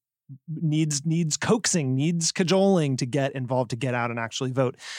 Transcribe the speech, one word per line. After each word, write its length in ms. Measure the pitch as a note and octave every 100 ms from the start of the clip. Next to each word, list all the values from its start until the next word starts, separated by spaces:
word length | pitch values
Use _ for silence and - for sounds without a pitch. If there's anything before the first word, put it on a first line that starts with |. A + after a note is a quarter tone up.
| _ _ - C3+ -
needs, 560 | D#3+ E3 D#3 D#3 C#3+
needs 320 | D#3+ D#3+ E3 -
coaxing, 600 | - A3+ - F3+ C3+ C3
needs 340 | D3+ E3+ E3
cajoling 640 | - F3+ F#3+ G3 F#3+ D3 B2+
to 80 | B2+
get 280 | C#3 C#3
involved, 360 | C3+ B2 B2+ A#2+
to 60 | A#2
get 160 | C3
out 160 | B2 A#2+
and 80 | A#2
actually 320 | A2+ - C3
vote. 240 | B2+ B2+ - -